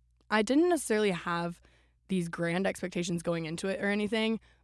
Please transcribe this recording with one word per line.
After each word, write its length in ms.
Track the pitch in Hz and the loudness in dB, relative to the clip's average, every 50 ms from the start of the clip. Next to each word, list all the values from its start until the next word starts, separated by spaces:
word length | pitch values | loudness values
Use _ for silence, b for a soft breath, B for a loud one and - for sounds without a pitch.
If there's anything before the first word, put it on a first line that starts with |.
| _ _ _ _ _ _ | _ _ _ _ _ _
I 120 | - 214 220 | 0 2 2
didn't 260 | 208 254 285 339 359 | 4 4 4 6 4
necessarily 440 | 349 302 - - 226 214 214 208 180 | 4 2 2 0 2 2 2 2 0
have 460 | 170 - 180 170 170 170 175 175 - - _ _ _ _ _ _ _ _ - | 0 -2 -4 -4 -2 -2 -4 -6 -10 -16 _ _ _ _ _ _ _ _ -2
these 200 | 190 185 170 170 | -2 -2 0 -2
grand 380 | 165 - 170 170 170 180 196 | -4 -2 -2 0 0 0 0
expectations 560 | 190 190 - - 180 - 175 175 175 175 170 170 | 0 -2 -2 -6 -4 -4 -4 -2 -2 -2 -2 -2
going 240 | - 170 165 165 | -2 -2 -2 -2
into 220 | 156 160 165 - 190 | -4 -6 -4 -4 -4
it 140 | 190 - 196 | -4 -2 -2
or 60 | 202 | -2
anything, 520 | 202 208 208 202 233 220 220 220 226 214 - _ _ _ | 0 0 0 0 0 0 0 0 0 -2 -4 _ _ _